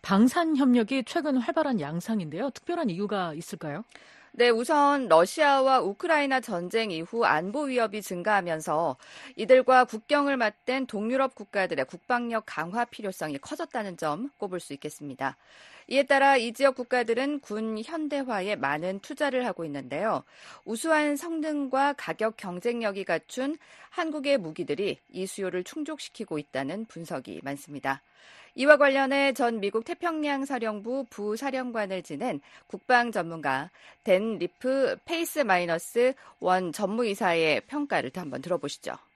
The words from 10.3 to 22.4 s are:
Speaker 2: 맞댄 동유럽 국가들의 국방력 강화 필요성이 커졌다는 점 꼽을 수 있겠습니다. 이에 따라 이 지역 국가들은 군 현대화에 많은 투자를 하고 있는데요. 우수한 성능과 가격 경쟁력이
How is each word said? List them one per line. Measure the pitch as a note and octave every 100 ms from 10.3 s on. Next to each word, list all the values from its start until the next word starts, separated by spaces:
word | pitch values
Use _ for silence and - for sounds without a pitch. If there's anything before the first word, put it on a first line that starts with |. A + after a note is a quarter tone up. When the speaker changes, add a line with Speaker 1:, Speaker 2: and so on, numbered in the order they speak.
| C4+
Speaker 2:
맞댄 | A3 - - C4 C4
동유럽 | G#3 G#3+ C4 C4+
국가들의 | - G3+ G3+ F#3 D#3 C3
국방력 | - _ B3 A#3+ A3+ -
강화 | - E3 G#3+
필요성이 | A#3+ - D4+ - D#3 C#3
커졌다는 | - D#4+ E4 B3 G#3 E3+
점 | D#3 D3+ C4+ _
꼽을 | G3+ F3+
수 | -
있겠습니다. | C#3 D3+ - D3 B2+ C3+ - _ - - - -
이에 | C4
따라 | C#4 C#4 C#4 C4+
이 | A#3
지역 | A3+ C#4 C4
국가들은 | B3 B3 A#3 A#3 C4+ D4
군 | - G#3 A3 G#3+
현대화에 | A3+ E4 D4+ C#4+ C4 G#3+ F#3 G#3
많은 | C#3 D3+ F3 G3
투자를 | - D4 D4 B3 B3
하고 | -
있는데요. | D#3+ C#3+ B2+ C#3+ G#3+ - - - - - -
우수한 | A3+ E4 D#4 D4+ C#4+
성능과 | E4+ E4 D#4 D4 C#4 C4 C#4
가격 | C#4 - E3 A3
경쟁력이 | A3